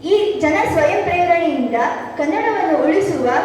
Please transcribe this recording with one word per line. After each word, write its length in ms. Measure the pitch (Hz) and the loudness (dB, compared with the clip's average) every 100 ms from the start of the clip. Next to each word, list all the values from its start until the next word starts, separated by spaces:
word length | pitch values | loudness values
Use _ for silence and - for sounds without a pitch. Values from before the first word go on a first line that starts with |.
| 311 | 2
ಈ 320 | 403 415 - | 2 2 0
ಜನ 180 | 311 302 311 | 0 0 0
ಸ್ವಯಂ 300 | 311 294 370 | 2 2 0
ಪ್ರೇರಣೆಯಿಂದ 720 | - 349 349 339 330 269 240 226 233 - - - | -2 0 2 2 2 0 -2 0 -2 -4 -10 -6
ಕನ್ನಡವನ್ನು 640 | 294 392 453 415 359 302 | -2 -2 -2 -2 0 0
ಉಳಿಸುವ 440 | 294 320 403 294 247 226 | 2 2 0 0 0 0